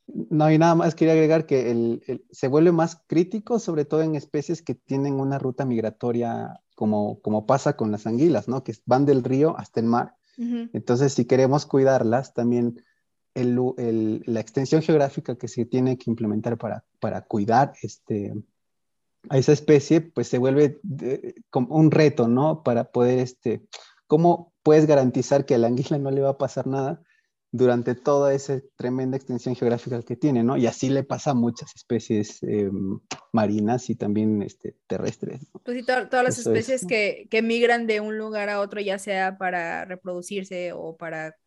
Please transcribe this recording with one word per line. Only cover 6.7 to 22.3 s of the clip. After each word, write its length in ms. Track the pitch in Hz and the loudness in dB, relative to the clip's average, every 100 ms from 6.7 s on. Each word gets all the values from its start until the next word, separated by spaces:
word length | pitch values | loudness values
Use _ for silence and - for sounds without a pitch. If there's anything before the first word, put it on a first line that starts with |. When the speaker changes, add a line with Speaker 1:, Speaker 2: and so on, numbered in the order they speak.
Speaker 1:
como, 460 | - 107 107 104 110 | -4 -2 0 -2 -4
como 260 | - 107 107 | -4 -2 0
pasa 300 | 131 151 - | 0 0 -2
con 160 | 110 | -2
las 140 | 104 110 | -4 -4
anguilas, 420 | 117 165 127 - | 0 2 2 -2
¿no? 160 | 131 | -6
Que 100 | - 113 | -8 -10
van 220 | - 127 143 | 0 2 4
del 180 | 135 | 4
río 340 | 123 131 156 - | 2 2 0 0
hasta 220 | 104 - | -6 -2
el 60 | 117 | 0
mar. 280 | 117 - _ _ - | 0 -2 _ _ -10
Speaker 2:
Ujú. 320 | 233 240 233 | -6 -6 -6
Speaker 1:
Entonces, 400 | - - 120 143 | -6 -2 0 2
si 120 | 135 120 | 0 2
queremos 400 | 131 131 143 - | 4 4 2 0
cuidarlas, 680 | 139 135 131 113 120 135 | 2 2 2 2 0 -2
también 480 | - 120 120 120 120 _ _ _ _ _ | -4 0 0 0 -4 _ _ _ _ _
el 200 | - 123 | -4 -2
lu-, 200 | 123 127 127 | 0 -2 -2
el, 440 | 120 113 110 113 - | -2 -2 -2 -4 -4
la 140 | 113 | -4
extensión 420 | 107 - 131 160 | -4 -4 2 2
geográfica 540 | 156 156 139 - - 120 | 4 2 2 -2 -8 -8
que 120 | 117 | -8
se 160 | - | -6
tiene 320 | 117 127 127 127 | -2 0 0 0
que 140 | - | -4
implementar 480 | 113 107 107 117 117 | -4 -2 -2 -4 -4
para, 260 | 113 107 - _ | -6 -10 -14 _
para 220 | 110 101 | -6 -6
cuidar, 500 | - 113 101 135 139 - | -6 -4 2 4 2 -2
este, 540 | 107 - - 110 101 107 - _ _ _ _ _ _ _ - | -14 -12 -8 -6 -6 -10 -14 _ _ _ _ _ _ _ -2
a 80 | 139 | 2
esa 140 | 131 | 4
especie, 500 | 147 - 151 139 160 | 4 6 4 6 2
pues, 260 | 156 - 120 | 2 -4 -2
se 80 | 127 | 0
vuelve 440 | 127 139 147 151 | 2 4 2 0
de, 540 | 202 135 117 139 - - - | -10 -8 -6 -8 -8 -16 -6
como 260 | 139 123 | -2 0
un 160 | 156 156 | 4 6
reto, 380 | 151 151 139 | 6 4 4
¿no? 340 | 117 | 2